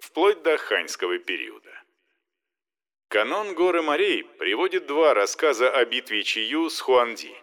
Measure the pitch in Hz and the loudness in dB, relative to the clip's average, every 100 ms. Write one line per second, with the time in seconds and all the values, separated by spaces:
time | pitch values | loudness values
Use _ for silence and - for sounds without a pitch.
0 | - 156 196 190 160 156 - 95 85 - | -10 2 2 4 2 0 0 -2 -2 -4
1 | 90 90 - 87 - - - - - _ | -2 -2 -4 -6 -8 -14 -20 -20 -20 _
2 | _ _ _ _ _ _ _ _ _ _ | _ _ _ _ _ _ _ _ _ _
3 | - 104 113 185 208 170 180 170 160 147 | -4 -2 0 -2 -4 0 2 2 0 0
4 | 202 120 - - 82 110 180 180 147 147 | 0 -2 -6 -6 -4 -2 -2 -2 -2 2
5 | 156 107 98 - 156 117 127 135 113 120 | 4 4 2 0 0 2 2 2 0 -2
6 | - 107 98 113 110 151 165 - - 127 | -4 -4 -4 -4 -4 -4 -4 -4 2 4
7 | 120 113 - - | 2 -2 -14 -18